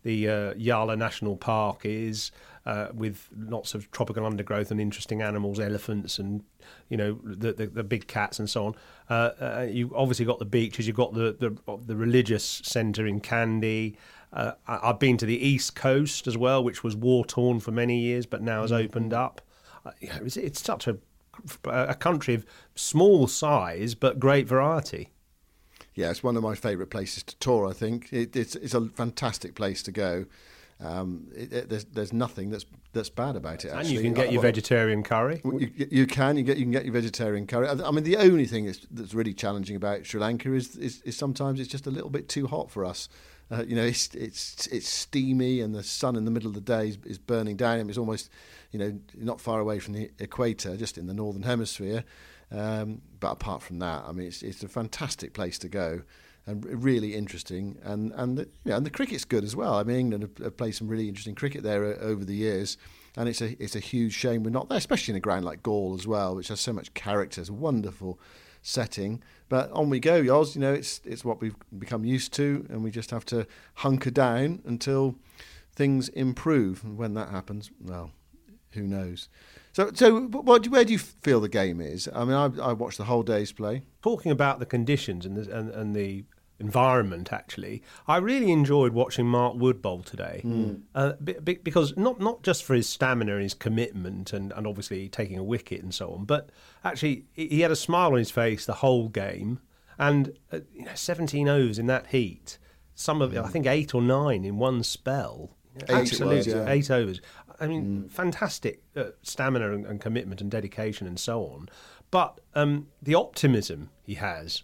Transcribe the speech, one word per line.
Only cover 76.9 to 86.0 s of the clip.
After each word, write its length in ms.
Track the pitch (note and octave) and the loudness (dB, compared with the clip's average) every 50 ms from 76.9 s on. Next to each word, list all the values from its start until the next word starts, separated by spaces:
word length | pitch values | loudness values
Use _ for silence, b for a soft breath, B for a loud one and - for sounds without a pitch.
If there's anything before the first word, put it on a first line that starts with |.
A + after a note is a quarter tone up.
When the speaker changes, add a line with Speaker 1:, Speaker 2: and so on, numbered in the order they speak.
| G#2 | -8
Speaker 2:
when 180 | G#2+ A#2 G#2+ G#2 | -6 -4 -4 -4
that 160 | A2 G#2+ - | -4 -6 -4
happens, 400 | G2 F#2 - - G2+ G#2+ G#2 - - - | -6 -8 -8 -8 -10 -10 -10 -14 -18 -16
well, 300 | - F2+ F2+ F2 E2 D2 - - _ _ - - _ _ - _ _ _ | -12 -10 -10 -10 -10 -12 -16 -20 _ _ -20 -20 _ _ -20 _ _ _
who 100 | - G#2+ | -8 -6
knows? 460 | G2+ G2 G2 F#2+ F#2+ F2 F2+ F2+ - - B B B B B B B B | -4 -2 -2 -2 -4 -6 -8 -10 -14 -16 B B B B B B B B
So, 200 | B F#3+ G3 A3 - | B 2 2 2 6
so 280 | - B3+ A3 A3+ A3 | 8 8 8 8 8
wh-, 220 | C4 A#3+ G#3+ C#4+ C#4+ | 2 -2 -4 0 8
what, 220 | B3 A#3 A#3+ G#3+ A#3+ | 8 8 8 8 6
where 160 | C4+ B3 A#3 | 6 6 6
do 80 | G#3+ | 6
you 60 | A3 - | 4 2
feel 420 | - - - _ - D3 C3 A2+ | 0 -4 -12 _ 2 4 6 6
the 80 | G#2 G2 | 4 4
game 320 | G#2 G#2 G2 F#2 E2+ E2+ | 2 2 2 2 0 -2
is? 280 | E2 C#2+ D#2 F#2 - - | -4 -6 -6 -6 -8 -6
I 120 | - A#2+ A#2+ | -4 -2 0
mean, 100 | B2+ C3+ | 2 2
I, 120 | C#3+ C#3+ C#3 A#2+ - | 2 2 2 0 -2
I 120 | - B2+ | -2 -2
watched 260 | A#2 G#2+ A#2+ G#2+ - - | -2 -2 -4 -6 -6 -6
the 60 | G2+ | -2
whole 180 | A#2 B2 A#2 | 0 2 2
day's 300 | A2 A#2 A2 G#2 G#2 - | 2 2 2 0 0 -2
play. 300 | - - G#2+ G#2 A#2 C3 - - _ _ | -6 -6 -4 -4 -4 -4 -8 -12 _ _
Speaker 1:
Talking 300 | - A3 A#3 A#3 - E3 | 0 0 0 0 2 0
about 260 | C#3+ B2+ C#3+ C#3 C3+ B2 | 2 4 4 2 2 0
the 80 | A#2+ | -2
conditions 580 | - - A#2+ A#2 B2 D3 C3+ - - F2+ F2 F2 | -2 0 0 2 2 2 0 0 -4 -6 -6 -6
and 120 | F#2+ G2 | -6 -6
the, 200 | G#2 G#2+ G2 G#2 | -6 -6 -6 -6
and, 140 | A2+ A2 A2 | -6 -6 -6
and 240 | - A2 G#2+ G#2 G#2 | -6 -6 -4 -2 -2
the 300 | G#2 | -2